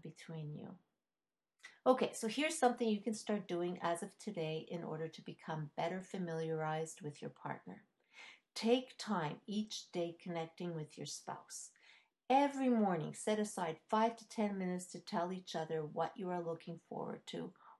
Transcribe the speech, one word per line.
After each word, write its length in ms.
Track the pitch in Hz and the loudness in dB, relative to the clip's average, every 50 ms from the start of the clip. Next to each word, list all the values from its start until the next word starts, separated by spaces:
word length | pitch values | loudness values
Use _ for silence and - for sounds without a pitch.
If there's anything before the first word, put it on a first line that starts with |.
| - | -10
between 500 | 151 156 - - - 165 160 151 147 151 | -12 -14 -14 -12 -10 -8 -6 -6 -6 -6
you. 220 | - - - 185 - _ _ _ _ _ _ _ _ _ _ _ _ _ _ _ _ - - - - _ | -8 -8 -10 -12 -14 _ _ _ _ _ _ _ _ _ _ _ _ _ _ _ _ -20 -20 -20 2 _
Okay, 280 | 254 254 254 - - - | 6 6 6 4 0 0
so 160 | - - 220 | -2 -2 -2
here's 280 | - 262 302 311 320 | 2 2 2 2 4
something 320 | - 262 240 240 - 247 220 | 6 6 6 6 4 4 2
you 120 | 214 202 | 2 2
can 140 | - 240 214 | 2 -2 -2
start 340 | - - - 214 196 185 - | -2 0 0 0 0 0 0
doing 320 | 175 170 175 175 180 180 - | -2 0 0 0 -2 0 0
as 220 | 170 170 170 202 | 0 0 0 -2
of 120 | 185 - - | -6 -8 -10
today 480 | - 214 208 175 160 156 156 160 160 - | -10 -6 -4 -2 -2 -2 -2 -4 -4 -4
in 140 | 180 170 170 | -6 -6 -4
order 240 | - 156 156 160 160 | -4 -4 -4 -4 -6
to 140 | - - - | -8 -10 -12
become 480 | - 143 - - - 160 156 151 147 - | -12 -14 -10 -8 -6 -4 -4 -4 -4 -4
better 240 | - 156 170 185 190 | -2 -2 -2 -2 -4
familiarized 1000 | 185 - - 190 180 165 165 160 165 160 160 156 156 156 156 160 165 160 - - - | -6 -6 -4 -4 -2 -2 -2 -2 0 0 0 0 0 0 0 0 -2 -4 -6 -8 -8
with 180 | 147 143 - | -10 -8 -8
your 120 | - 143 - | -10 -12 -10
partner. 500 | - - 139 139 - - 180 190 - - _ _ _ _ _ - - - - - - _ _ _ | -10 -8 -8 -8 -8 -10 -12 -14 -14 -18 _ _ _ _ _ -20 -20 -20 -20 -20 -20 _ _ _
Take 420 | - 214 226 247 254 254 - - - | 0 4 4 4 4 4 -2 -8 -8
time 400 | - 208 208 180 156 147 - - - - | -4 0 0 2 2 0 -2 -4 -6 -2
each 420 | 202 214 214 - - - - - | -2 -2 -2 -2 -4 -8 -10 -4
day 260 | - 180 170 170 170 - - | -2 -2 0 0 -2 -6 -6
connecting 540 | 185 170 170 165 165 - - 180 175 165 | -4 -4 -2 -4 -4 -6 -6 -4 -4 -4
with 200 | 156 151 151 - | -4 -6 -8 -8
your 120 | - 143 143 | -10 -8 -8
spouse. 600 | - - - - - - - - - - - - - _ - - - - _ _ _ _ _ - | -8 -8 -8 -8 -8 -8 -10 -12 -12 -12 -12 -14 -16 _ -20 -20 -20 -20 _ _ _ _ _ 6
Every 400 | 254 277 285 285 269 269 269 254 | 8 8 8 6 4 4 4 6
morning, 420 | 240 220 208 190 180 160 151 151 - | 6 8 6 6 4 4 2 -2 -4
set 260 | - - 220 214 214 | -2 0 2 2 2
aside 380 | 208 208 - - 180 160 160 - - - | 2 0 0 -2 -2 -2 -2 -4 -2 2
five 260 | - 214 220 233 226 | 4 6 6 4 4
to 100 | - - | -2 -8
ten 300 | - - - 214 202 202 | -6 -2 0 0 0 0
minutes 300 | 190 185 180 180 180 180 - - | 0 0 0 0 -2 -4 -6 -10
to 60 | 175 | -12
tell 320 | - - 208 180 170 175 | -8 -2 0 0 2 0
each 240 | 185 185 - - - | -2 -4 -6 -4 -4
other 300 | 165 160 160 165 160 151 | -4 -2 0 0 -2 -2
what 280 | 151 160 165 165 165 - | -2 -2 -2 -2 -2 -2
you 140 | - 190 180 | -4 -4 -2
are 120 | 180 175 170 | -2 -2 -2
looking 380 | 165 165 165 - 180 165 165 - _ | -2 -4 -4 -6 -8 -10 -10 -10 _
forward 320 | - - - - - - - | -8 -6 -6 -6 -6 -8 -10
to 260 | - - 170 165 180 - - - - - | -8 -6 -6 -6 -8 -10 -14 -20 -20 -20